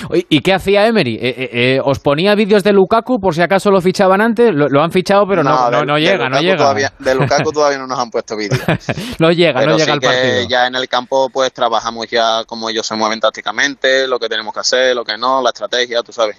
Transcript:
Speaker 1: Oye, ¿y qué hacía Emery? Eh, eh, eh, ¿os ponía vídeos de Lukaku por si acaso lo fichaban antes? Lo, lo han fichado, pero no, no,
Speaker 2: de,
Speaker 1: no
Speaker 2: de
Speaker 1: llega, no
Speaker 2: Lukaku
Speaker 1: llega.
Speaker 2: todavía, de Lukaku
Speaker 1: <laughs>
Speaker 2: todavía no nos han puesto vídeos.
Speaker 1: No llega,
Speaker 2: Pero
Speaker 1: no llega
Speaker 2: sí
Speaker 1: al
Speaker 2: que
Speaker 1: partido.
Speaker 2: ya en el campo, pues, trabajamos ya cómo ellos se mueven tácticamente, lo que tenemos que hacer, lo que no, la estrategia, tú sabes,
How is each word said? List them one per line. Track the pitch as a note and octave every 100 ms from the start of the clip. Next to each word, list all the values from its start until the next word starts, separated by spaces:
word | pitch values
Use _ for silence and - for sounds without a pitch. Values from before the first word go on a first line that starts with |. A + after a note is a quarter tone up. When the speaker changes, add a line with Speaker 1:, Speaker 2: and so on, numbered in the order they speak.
| -
Speaker 1:
Oye, | E3 -
¿y | D3+
qué | F3+ F#3+
hacía | G3 G3+ A3
Emery? | A3 B2 A2
Eh, | A#2+ B2
eh, | B2+
eh, | A#2+ B2 C3
¿os | C#3 C3
ponía | D3 C#3+ G3
vídeos | G#3 G#3 G#3
de | G3+
Lukaku | G3 F#3 A3+ A3+ B3
por | F#3+ D#3
si |
acaso | E3+ G3 G#3
lo | G3
fichaban | F3+ F3+ F#3 F#3+
antes? | A3+ A3 A#3+
Lo, | C#3+ D3
lo | C#3
han | E3
fichado, | F#3 F3+ G3 G3
pero | F#3+
no, | C#3+ B2+ B2
no, | C#3+
Speaker 2:
de, | D3
Speaker 1:
no |
Speaker 2:
de | D3+
Speaker 1:
llega, | E3 F#3+ C3
no |
Speaker 2:
Lukaku | C#3 F3
Speaker 1:
llega. | F3
Speaker 2:
todavía, | C#3+ C#3 C#3 -
de | C3
Lukaku | C3 C#3 C#3+ D3+
Speaker 1:
<laughs> |
Speaker 2:
todavía | D3 D3 C#3
no | C3
nos | C3
han | A#2
puesto | A#2 - G#2+
vídeos. | G#2 B2+ - D#3 - - A#3 -
Speaker 1:
No | E3
llega, | F3 E3 B2
Speaker 2:
Pero | A2
Speaker 1:
no | D#3+
llega | D3
Speaker 2:
sí |
Speaker 1:
al | D3
Speaker 2:
que | B2
Speaker 1:
partido. | B2+ B2+ B2+ A#2+
Speaker 2:
ya | B2 B2
en |
el | B2+ B2+
campo, | B2 B2 C3+ C3
pues, | C3+ B2+
trabajamos | - A#2+ A2+ A2+ A#2 A2
ya | A#2 A2+ A2+ A2
cómo | A#2 A2+
ellos | A2 -
se | A2
mueven | A2 A2
tácticamente, | A2 G#2+ G#2 A2 C#3 C3+ C3 C3 C3
lo | B2
que | A2+
tenemos | A2 G#2+
que | G#2
hacer, | - B2+ B2+ A#2+
lo |
que | A2 G#2+
no, | B2 C3+
la | A#2+
estrategia, | - G#2 B2 B2 A#2
tú | A2
sabes, | A#2 G#2+